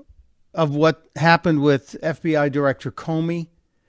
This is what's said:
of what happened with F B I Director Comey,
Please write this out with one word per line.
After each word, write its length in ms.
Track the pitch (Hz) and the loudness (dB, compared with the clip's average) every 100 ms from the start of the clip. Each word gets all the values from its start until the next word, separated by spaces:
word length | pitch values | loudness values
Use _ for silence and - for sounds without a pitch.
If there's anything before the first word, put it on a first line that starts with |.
| - - _ _ _ | -20 -20 _ _ _
of 200 | 165 156 | -2 -2
what 300 | 143 160 - _ - | 2 2 0 _ 0
happened 440 | 165 165 185 156 | 2 4 2 2
with 360 | 147 139 - - | 2 2 -2 -8
F 200 | 156 147 | -6 -4
B 160 | 170 151 | -2 0
I 100 | 147 | 0
Director 460 | 139 143 127 - | 0 -2 -2 -8
Comey, 540 | - - 160 165 170 165 _ _ _ | -10 -6 -4 -4 -6 -8 _ _ _